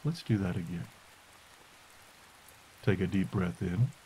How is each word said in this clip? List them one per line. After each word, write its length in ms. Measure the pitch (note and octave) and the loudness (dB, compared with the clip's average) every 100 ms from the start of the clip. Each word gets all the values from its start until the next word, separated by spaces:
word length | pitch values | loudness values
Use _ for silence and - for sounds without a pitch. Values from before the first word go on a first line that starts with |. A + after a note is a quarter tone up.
Let's 180 | D3 E3+ | -2 -4
do 160 | - A2 | 0 2
that 180 | F#2+ | 2
again. 320 | F2+ E2+ F2 - - - - - - - - - - - - - - - - - - - - | -2 -4 -6 -8 -14 -20 -20 -20 -20 -20 -20 -20 -20 -20 -20 -20 -20 -20 -20 -20 -20 -20 -4
Take 180 | - F#2 | 0 2
a 60 | F#2 | 2
deep 240 | F#2+ F2+ | 2 0
breath 300 | G2+ F2+ E2+ | 0 -2 -2
in. 280 | F#2 F2+ C#3 - | -4 0 0 0